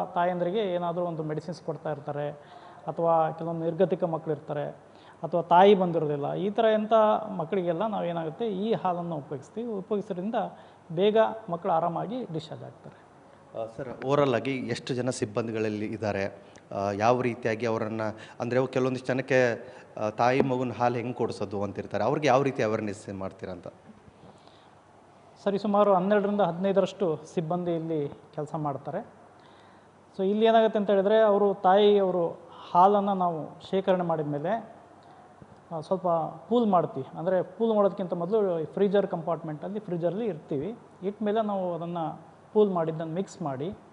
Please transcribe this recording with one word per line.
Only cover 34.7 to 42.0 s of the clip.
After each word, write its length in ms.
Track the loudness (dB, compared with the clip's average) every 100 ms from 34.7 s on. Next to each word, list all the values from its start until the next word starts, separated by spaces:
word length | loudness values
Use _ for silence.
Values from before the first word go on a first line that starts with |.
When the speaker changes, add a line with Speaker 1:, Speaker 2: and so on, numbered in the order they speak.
| -20 -20 -20 -20 -20 -20 -20 -20 -20 -12
Speaker 1:
ಆ, 80 | -10
ಸ್ವಲ್ಪ 280 | -4 -2 0 0 -2 -8 0
ಕೂಲ್ 180 | 2 4
ಮಾಡ್ತೀವಿ. 520 | 4 2 -4 -10 -6
ಅಂದ್ರೆ 240 | 0 0
ಕೂಲ್ 340 | 0 -2 0 4
ಮಾಡೋದಕ್ಕಿಂತ 360 | 2 0 -4
ಮೊದಲು 520 | -4 0 0 2 0 -4
ಫ್ರೀಜರ್ 320 | 0 2 2 2
ಕಂಪಾರ್ಟ್ಮೆಂಟಲ್ಲಿ, 720 | -4 -4 -4 -6 -8 -8 -10
ಫ್ರೀಜರಲ್ಲಿ 480 | -6 -2 -2 -2 -4
ಇರ್ತೀವಿ. 520 | -6 -6 -6 -4 -10 -18 -10
ಇಟ್ಟ 200 | -8 -4
ಮೇಲೆ 240 | -2 0 0
ನಾವು 280 | -2 -4
ಅದನ್ನ 240 | -4 -6 -6